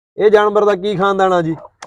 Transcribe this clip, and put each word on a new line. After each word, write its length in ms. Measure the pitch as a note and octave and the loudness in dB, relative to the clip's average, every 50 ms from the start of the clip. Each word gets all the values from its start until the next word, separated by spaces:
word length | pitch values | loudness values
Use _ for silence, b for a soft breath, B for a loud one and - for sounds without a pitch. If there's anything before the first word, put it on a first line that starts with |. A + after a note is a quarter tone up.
| _ _ - - | _ _ -6 0
ਇਹ 120 | F#3+ G#3+ | 0 4
ਜਾਨਵਰ 340 | G3+ G#3 G#3 G#3+ G#3 G#3 G#3 | 4 4 2 2 0 0 0
ਦਾ 100 | G#3 G#3 | 0 0
ਕੀ 220 | F3+ F#3 G#3 G#3 | -2 -4 -6 -4
ਖਾਨਦਾਨ 360 | E3 F#3+ G3 G3 F#3+ F#3+ F#3+ F#3 | -2 -2 -2 0 0 0 0 0
ਆ 100 | F3 E3 | 0 -2
ਜੀ? 140 | D#3+ D#3+ D3 - - _ - - | -2 -6 -8 -12 -20 _ -20 -20